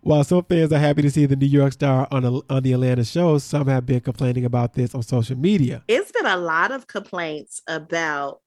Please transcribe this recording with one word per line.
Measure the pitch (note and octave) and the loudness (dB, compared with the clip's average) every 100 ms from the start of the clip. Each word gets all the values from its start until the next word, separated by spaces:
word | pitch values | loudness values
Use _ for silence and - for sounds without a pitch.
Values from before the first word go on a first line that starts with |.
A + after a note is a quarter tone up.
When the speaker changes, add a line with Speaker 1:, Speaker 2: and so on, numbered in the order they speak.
Speaker 1:
while | - D3+ | 2 2
some | C#3 F3+ | 4 0
fans | F3 E3+ D#3+ | 2 0 2
are | D3+ | 2
happy | D3 D3 | 2 2
to | D3 | 2
see | C#3 C#3+ | 2 2
the | C#3 | 2
New | C#3 | 4
York | C#3+ C#3 | 4 2
star | C3+ C#3+ C3 C3+ | 2 0 2 0
on | C3+ | -2
a, | B2 B2+ - | 0 -2 -2
on | C3+ | -2
the | C3 | 0
Atlanta | B2+ B2+ B2 | 0 0 0
show, | A#2 E3 F3 D3+ | -2 0 2 2
some | - D3 C3+ | 0 -2 0
have | C3 B2 | -2 0
been | B2 | -2
complaining | B2+ B2+ B2+ B2 | -2 -4 -2 -2
about | B2 A#2+ A#2+ | -2 -2 -2
this | - B2 | -2 -4
on | B2+ | -4
social | A#2 B2 A#2+ B2+ | -4 -2 -2 0
media. | D#3+ G#3 B2 - - | 2 2 2 -2 -2
Speaker 2:
It's | A#3 G4+ | -2 0
been | A#4+ E4 | -2 0
a | F#3 | -2
lot | E3+ D#3+ F#3+ | -2 0 -2
of | C4+ - | -4 -10
complaints | G#3+ G3+ F3+ E3 D3+ - - - | -12 -10 -8 -8 -8 -12 -18 -8
about | D#3+ D#3 E3+ E3 D3 C#3 - | -8 -4 -4 -4 -4 -6 -10